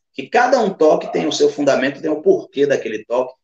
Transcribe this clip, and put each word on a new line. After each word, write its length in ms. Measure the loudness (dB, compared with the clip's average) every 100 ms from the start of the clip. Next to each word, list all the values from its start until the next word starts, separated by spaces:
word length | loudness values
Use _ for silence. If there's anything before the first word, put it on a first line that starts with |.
| _
que 140 | -16 -4
cada 320 | 0 2 2
um 140 | 0
toque 380 | 2 2 2 0
tem 160 | -4 -2
o 40 |
seu 180 | 0 0
fundamento, 520 | 2 0 0 0 -4
tem 100 | -4
o 100 | 0
porquê 440 | 2 2 0 -2 0
daquele 400 | 0 -2 -8 -4
toque, 280 | -4 -4 -8